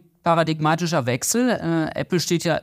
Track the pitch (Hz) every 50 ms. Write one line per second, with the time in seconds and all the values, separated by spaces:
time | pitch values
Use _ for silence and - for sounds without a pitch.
0 | - _ _ _ _ 175 165 165 165 160 160 156 151 151 165 165 175 165 170 156
1 | 123 123 123 135 - - - 233 247 254 208 - - 165 165 165 156 - - -
2 | - - 180 175 - - 175 165 - 170 151 -